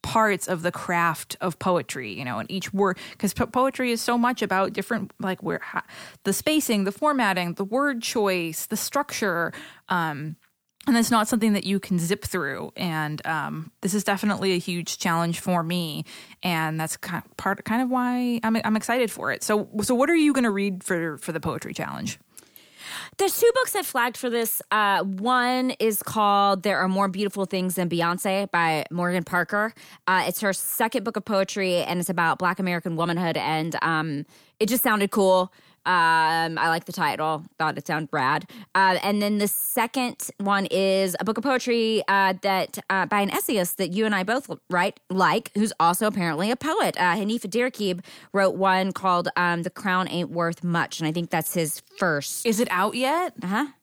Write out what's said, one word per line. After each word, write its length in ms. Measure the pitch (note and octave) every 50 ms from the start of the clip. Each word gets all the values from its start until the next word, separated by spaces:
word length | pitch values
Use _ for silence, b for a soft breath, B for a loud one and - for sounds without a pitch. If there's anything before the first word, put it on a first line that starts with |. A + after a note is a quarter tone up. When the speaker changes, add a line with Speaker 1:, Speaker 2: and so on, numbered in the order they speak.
| -
Speaker 1:
parts 440 | - - A3+ A3 G#3+ G3+ E3+ -
of 140 | - F#3 D#3+
the 100 | E3 F3
craft 640 | - - - - F3 E3+ E3+ E3+ D#3 - - _ - -
of 180 | - F#3 D#3+ _
poetry, 540 | - F#3 F3+ E3 C#3 - - C#3 B2 G#2+ F#2+
you 100 | A2 C#3
know, 160 | B2 A#2 G#2+
and 100 | G#2+ -
each 220 | F#3 F#3+ F3 -
word, 260 | - G3 G3+ F#3+ F3+ B B B B
'cause 160 | _ - G3 -
po-, 140 | - A#3+
poetry 440 | - - B3+ B3+ C4+ C4 - B3+ B3
is 100 | A#3 A3+
so 160 | - - A#3+
much 240 | A#3+ A#3 A#3+ B3+ -
about 300 | A3 G3+ F#3+ F#3+ F#3+ F#3+
different, 400 | - - F#3+ - - - F#3+ - - _
like, 240 | - F#3+ F#3 - -
where, 160 | E3 E3+ -
ha-, 220 | - - - F3+ - B B B B B B B _
the 80 | G3
spacing, 540 | F#3+ - - D4+ D#4 D#4 - - - G3+ G3
the 80 | F#3+ G3+
formatting, 600 | - D4+ D4+ D4 C4 A#3 G3+ F#3+ F#3+ F3 E3+ E3+
the 100 | - G3
word 360 | F#3+ G#3+ C4 C#4+ C#4+ C4+ A#3
choice, 680 | - - - A#3+ G#3 G3 F#3 F3+ E3 E3 D#3 - -
the 100 | - A3
structure, 760 | G#3 - - - C#4 C#4+ - - - A3+ G3 E3+ E3+ E3 F3 B B B B B B B -
um, 480 | F#3+ F3 E3 D#3+ D3 C3+ D3 D#3 D#3+ _ _ _ _ _ _ _ _ _ -
and 80 | - A#3
that's 160 | A#3 A3+ -
not 160 | A#3+ A3 G#3+
something 240 | - C4 A3 A3+ A3 G#3
that 120 | G3 -
you 120 | F3+ G3+
can 220 | G3 - - F#3+ F3
zip 240 | E3 E3 G3+ G3+ -
through. 480 | - - F#3 D3 C#3 C3+ - D#2 D#2 _
And, 480 | - - F3 D#3+ D#3 D#3 D3+ D3+ D3 -
um, 420 | - D#3+ D#3 D3 D3 D3+ D#3 D#3+ - _ _
this 120 | - F#3+ F#3+
is 120 | G#3 F#3
definitely 480 | G#3+ G3+ F#3+ - G#3 G3 - F#3+ G3 F#3
a 60 | F3
huge 380 | - - F3 F3 E3 - -
challenge 440 | - - F#3 E3 E3 E3+ E3+ E3+ -
for 200 | - - F3+ E3+
me, 440 | E3 E3 F3 F3+ E3+ D#3+ D3 D#3+ D#3 B B B B B B B
and 380 | - F3+ E3+ D#3+ D#3+ D#3 D#3+ D#3+
that's 160 | D#3+ D#3+ -
ki-, 220 | - - G3 F3 - - - _
part, 300 | - - G3 G3 - -
kind 160 | - A3 A#3
of 80 | C4 B3
why 500 | B3+ B3 B3 B3 B3 B3 B3 B3 A#3+ A#3 -
I'm, 120 | A3 A3 A3+ -
I'm 140 | G#3+ G#3+
excited 340 | G#3+ G#3+ - A#3 B3+ A#3+ A3
for 220 | - - - C3 C3
it. 100 | - -
So, 240 | - G#3+ G#3 - - - G#3+
so 120 | G3+ - B3+
what 160 | A#3+ C4+ C#4+
are 60 | E4+
you 160 | E4 D4+ D4
gonna 200 | C#4 C#4 A#3+ A3+
read 340 | G3 G3 G3 G3+ F#3+ F3+ -
for, 320 | - F#3+ E3+ E3 E3 D3
for 160 | C#3+ - - D#3+
the 80 | D#3+
poetry 320 | - E3 B2 - - - -
challenge? 440 | - D3+ D2 C#2 C2 - - - - _ B B B B B B B B B B B B B B B B B B
Speaker 2:
There's 220 | - G4 F#4 - -
two 100 | A4 A#4 A#4
books 200 | C5 B4+ - -
I 60 | G4+
flagged 360 | D#4 - - C4 A#3+ B3 A3+
for 120 | - - B3
this. 320 | A#3 A#3 A3+ A3+ - - - _
Uh, 320 | G#3 G#3+ G#3+ G3+ G3 F3 F3
one 680 | G3 F#3+ F#3 G#3 B3 B3+ B3 A#3+ B3 B3+ B3+ B3+ B3+ C4 _
is 240 | G#3+ A3+ G#3 - -
called 600 | - - A3 G#3 G#3 G3+ G3+ G3+ G3+ G3 F#3+ F3
There 140 | G#3 F#3+ C#3
Are 80 | F3+
More 200 | F#3+ F#3+ F#3+ G3+
Beautiful 380 | G3 F#3 F#3+ G#3 G3+ - G3+ F#3+
Things 300 | F#3 G3 F#3 F#3 F#3 E3+
Than 140 | F#3+ F3+ E3+
Beyonce 600 | F3 E3+ E3 E3+ F3 F3 - G3+ F#3+ G3 G3 -
by 340 | - E3+ E3+ E3 D#3+ D#3 - -
Morgan 320 | D#3+ F3 F3 F3 F3+ F#3 E3
Parker. 500 | - F#3 F3+ E3+ - G#3+ G#3 G#3+ A3+ - B B B B B B
Uh, 180 | - F#3 F#3 C#3
it's 140 | E3+ F#3 -
her 120 | A3 G3 F#3+
second 500 | - - - - - A#3 A#3 - B3 G3
book 140 | A#3 A3
of 80 | G#3+ -
poetry, 520 | - G#3+ F#3+ G3 - - G#3 F#3+ F#3 F3
and 220 | F3 C#3 - F3 F3+
it's 100 | F3 -
about 280 | F3+ F3+ E3+ E3 C3+ -
Black 200 | F3+ F3 F3+ -
American 360 | F#3+ F3+ F3 E3+ - F#3 E3+
womanhood, 420 | D#3+ E3+ F3 E3+ E3+ F#3 E3 D#3+
and, 380 | D#3 - C#3+ D#3+ D#3 D#3 E3 D3 -
um, 440 | - D#3+ E3 D#3 D#3 D#3+ C#3+ C#3+ D3+ b b b b b b _
it 80 | A3 G3
just 140 | B3 B3 -
sounded 280 | B3+ G#3+ G#3 G3+ G3
cool. 400 | - A3 G3 F#3+ F#3 F#3 F#3 F#3+ b b b b b b _
Um, 720 | - F#3 F3 E3 E3 E3 E3 D#3+ D#3+ E3 E3 E3 E3 E3
I 120 | - - E3
like 160 | E3 E3+ -
the 60 | -
title. 520 | F3 - E3+ D3 A#2 - D#3 D#3 D#3 D3+ D#3+ - _ _
Thought 180 | D#3+ D#3 C#3
it 80 | - -
sounded 240 | - D#3+ D#3 D#3 -
rad. 380 | - D3+ B2+ C3 D3+ D#3 F3+ B B A#3 G3 B _
Uh, 240 | F#3+ F#3+ F#3+ F#3 - -
and 180 | G3 G#3 G#3
then 160 | G#3 G#3 G#3+
the 100 | G#3 G#3
second 840 | G3+ - - - - - B3 A3+ A#3 - C4+ B3 A#3+ - _ - - - -
one 260 | G3+ G3 G3+ G3 G3 -
is 440 | - F#3+ F#3+ G3 F#3+ F#3+ G3 F#3 E3+ -
a 40 | -
book 140 | G#3+ G#3+
of 60 | A#3 A3+
poetry, 580 | C#4 C4 A#3+ - B3 A#3 A#3 A3+ A3 A3 G#3 -
uh, 260 | - G3 G3 G3 F#3+ F#3+ F#3
that, 380 | - G3 F#3+ F#3 E3 - - G3+ - _
uh, 160 | F#3+ F#3+ F3+
by 160 | D#3 G#3 G3+
an 80 | G3+ G3
essayist 480 | - F#4+ - - C#4 G3+ F3+ F3 -
that 120 | - G3 D#3+
you 160 | F3+ G#3 A3
and 80 | A3 G3
I 80 | F#3 F#3
both 260 | G3 A#3 C#4 - -
l-, 100 | E3 - _
write, 320 | _ F3+ F3 F3+ G3 - - _ _
like, 400 | F#3 F#3+ F#3 D#3+ D3+ - - - _
who's 200 | G3+ G#3+ G#3+ - _
also 280 | E3 E3+ F3+ - A3
apparently 420 | G#3+ G3+ G#3 F3 E3+ D3+ D3+ F#3+ G#3+
a 60 | B3+
poet. 420 | - - D4+ D#4 A4+ C#4+ F3+ -
Uh, 160 | - F3+ F3+ E3+
Hanifa 300 | G#3+ G3 G#3 A3+ A#3+ -
Dirkib 560 | G3 F3 A#3 A#3+ C4 - - G#3 F#3+ F3+ F3 B B B B B B -
wrote 220 | G3+ G3 F#3+ -
one 380 | F#3 F#3+ F#3+ F#3 F#3 F#3+ F#3+ F3+
called, 340 | - - F#3+ F3+ F3 F3 E3+ -
um, 260 | - F3 F3 F3 E3+
The 80 | E3+ F3+
Crown 380 | _ - - G3 F#3 F#3 F#3 -
Ain't 220 | - F3 F3 -
Worth 320 | C#3+ E3+ E3+ E3 E3 - -
Much, 360 | F3 E3+ E3+ - - - -
and 80 | E3+
I 40 | D3+
think 180 | D#3+ F3 E3+ -
that's 240 | - E3 D#3 - -
his 300 | F3+ E3 C#3+ - - _ _ - -
first. 480 | G3+ F3 D#3 C#3+ C#3 - - - -
Speaker 1:
Is 120 | A#3 A3 G3
it 80 | B3 -
out 240 | F#3+ F3+ F#3+ G#3+ -
yet? 380 | A#3+ B3+ C4 D4+ E4+ F4+ D#4+ - - F3
Speaker 2:
Uh-huh. 240 | F#3 G3 A3 D4 C#4+ - _